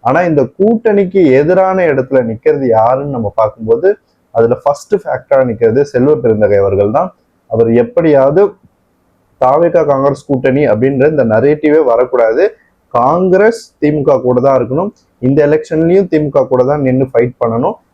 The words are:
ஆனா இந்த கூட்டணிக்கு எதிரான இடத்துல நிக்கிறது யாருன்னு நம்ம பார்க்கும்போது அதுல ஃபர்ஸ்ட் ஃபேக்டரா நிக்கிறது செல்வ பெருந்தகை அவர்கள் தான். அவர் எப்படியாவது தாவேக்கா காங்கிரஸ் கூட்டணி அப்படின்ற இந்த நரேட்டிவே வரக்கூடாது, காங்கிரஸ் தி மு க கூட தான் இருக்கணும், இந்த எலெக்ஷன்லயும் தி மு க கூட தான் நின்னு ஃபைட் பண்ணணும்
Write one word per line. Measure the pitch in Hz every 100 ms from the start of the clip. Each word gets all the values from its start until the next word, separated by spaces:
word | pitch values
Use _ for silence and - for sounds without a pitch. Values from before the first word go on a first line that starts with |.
ஆனா | 117 156 180
இந்த | 147 123 -
கூட்டணிக்கு | 202 226 220 202 190 190 156 131
எதிரான | 147 185 190 190 175
இடத்துல | 135 131 135 117
நிக்கிறது | 110 156 143 131 110
யாருன்னு | 113 131 143 127
நம்ம | 104 -
பார்க்கும்போது | 110 - 110 117 190 214 _ _ _ 113
அதுல | 117 -
ஃபர்ஸ்ட் | 143 143 - 196
ஃபேக்டரா | 156 131 - 135 127
நிக்கிறது | 110 113 120 143
செல்வ | 127 135 151
பெருந்தகை | 117 107 101 101
அவர்கள் | 98 98 101 127
தான். | 185 _ _ _ _
அவர் | 113 113 117
எப்படியாவது | 117 170 160 139 135 160 202 - _ _ _ _ _ _ _ _
தாவேக்கா | 127 147 170 170 147
காங்கிரஸ் | 135 139 135 -
கூட்டணி | 135 131 135 143
அப்படின்ற | 113 131 139 143
இந்த | 151 113
நரேட்டிவே | 110 139 151 151 151 135
வரக்கூடாது, | 113 127 127 113 113 202 - _ _ _
காங்கிரஸ் | 120 127 170 185 185 214 226 - _
தி | 147
மு | 151 135
க | 131 123
கூட | 123 135
தான் | 135
இருக்கணும், | 123 135 202 - _ _
இந்த | 127 139 147
எலெக்ஷன்லயும் | 151 151 160 165 185 190
தி | 160
மு | 151 139
க | 131
கூட | 127 127
தான் | 151 135
நின்னு | 127 131
ஃபைட் | 117 123 -
பண்ணணும் | 120 117 160 226 _